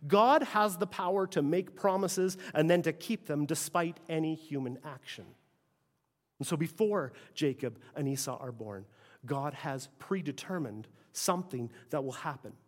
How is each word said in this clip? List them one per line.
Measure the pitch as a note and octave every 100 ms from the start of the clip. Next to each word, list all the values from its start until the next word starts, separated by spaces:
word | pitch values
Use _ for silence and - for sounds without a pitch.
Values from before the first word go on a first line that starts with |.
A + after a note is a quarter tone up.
| D3
God | G3 A#3 D4+
has | D4 G#3+ G#3+ F3
the | G3
power | - F3+ G3 F#3
to | F#3
make | C#3+ F3 F#3 -
promises | G3+ F#3+ F#3 F#3+ F#3 F#3 -
and | - D#3+
then | F3
to | E3
keep | D#3 - A3 -
them | D3 D3
despite | D#3 - F#3 E3+ E3 -
any | D#3+ D#3+
human | D#3 - C#3+ B2+ C3+
action. | D3+ C#3 - - F#2 - _ _ _ _ _ _ _ _ _ _
And | D3
so | D#3+
before | D#3+ - G#3+ G3+ C3+ - -
Jacob | - D3 B2+ B2+ A2+ -
and | - C#3
Esau | C3+ - B2
are | C3
born, | A#2 A2 G2+ G2+ _ - -
God | A#2+ C#3 C#3+
has | C#3 D#3 C3+ - _
predetermined | - G3 D3 C#3 - F#3 C3+ G#2+ A2 - _
something | - - F3+ F3+ B2+ A#2 - -
that | D3+
will | C3+
happen. | B2 D#3+ C3+ A2 -